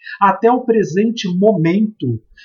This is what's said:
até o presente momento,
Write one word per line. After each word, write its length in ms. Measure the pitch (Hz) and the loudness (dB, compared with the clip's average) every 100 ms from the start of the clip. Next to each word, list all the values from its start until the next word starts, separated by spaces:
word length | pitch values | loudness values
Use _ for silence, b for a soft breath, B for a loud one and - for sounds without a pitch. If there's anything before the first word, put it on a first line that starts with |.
| B B | B B
até 320 | 196 190 226 | 0 2 2
o 120 | 254 | 2
presente 640 | 240 226 160 170 226 226 190 | 0 0 0 0 -2 -2 -4
momento, 920 | 180 202 190 160 190 214 - 131 113 _ _ | 0 2 2 2 0 -2 -4 -6 -6 _ _